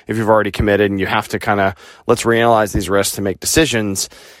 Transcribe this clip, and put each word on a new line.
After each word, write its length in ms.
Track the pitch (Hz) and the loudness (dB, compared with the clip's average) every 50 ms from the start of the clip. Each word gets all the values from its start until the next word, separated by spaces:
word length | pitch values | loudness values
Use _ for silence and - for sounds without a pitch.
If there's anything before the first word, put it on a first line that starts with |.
| _ | _
if 100 | - 110 | -6 -4
you've 140 | 113 110 107 | 0 2 2
already 220 | 110 107 104 101 | 2 2 2 0
committed 400 | - - 110 104 101 101 104 98 | -2 0 2 2 4 4 2 2
and 80 | 101 95 | 0 -2
you 80 | 92 | -2
have 200 | 90 113 107 104 - | -2 -2 -2 -2 -4
to 100 | - 101 | -6 -4
kinda, 340 | - 110 104 101 95 95 - - - - - - _ | -2 -2 0 0 0 -2 -2 -6 -14 -20 -20 -8 _
let's 160 | - 120 - | -2 -2 0
reanalyze 500 | - 117 117 113 117 117 117 110 107 92 | 0 0 2 2 4 4 4 4 2 0
these 160 | - 110 95 | -2 -4 -4
risks 280 | 87 98 98 98 - - | -2 0 0 0 -2 -4
to 80 | - 98 | -4 -4
make 160 | 98 92 - | -6 -6 -6
decisions, 720 | - - - 160 160 135 127 113 107 101 95 - - - - - - - - - | -6 -2 0 0 0 2 0 -2 -2 -4 -4 -6 -8 -10 -12 -18 -20 -20 -20 -20